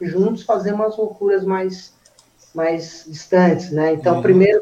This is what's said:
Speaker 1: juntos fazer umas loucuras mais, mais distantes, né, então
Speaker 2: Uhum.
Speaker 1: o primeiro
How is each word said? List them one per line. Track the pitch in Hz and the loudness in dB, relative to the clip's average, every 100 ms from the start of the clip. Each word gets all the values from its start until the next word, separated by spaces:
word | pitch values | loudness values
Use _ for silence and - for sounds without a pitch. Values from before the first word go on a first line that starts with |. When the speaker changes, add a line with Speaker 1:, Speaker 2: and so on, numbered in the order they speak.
Speaker 1:
juntos | 170 180 214 226 | -6 0 0 -2
fazer | - 208 196 | -2 -2 -2
umas | 208 220 214 | -2 -4 -2
loucuras | 214 - 202 196 190 | -6 -2 0 0 0
mais, | 190 185 185 - _ _ _ _ _ _ | -2 -4 -8 -20 _ _ _ _ _ _
mais | 165 165 165 156 - - | -4 -2 -4 -8 -18 -20
distantes, | 151 - 185 175 156 - | -16 0 4 4 2 -2
né, | 151 160 | -2 0
então | 156 175 123 | 0 0 0
Speaker 2:
Uhum. | |
Speaker 1:
o | |
primeiro | 196 185 196 208 | 4 4 6 2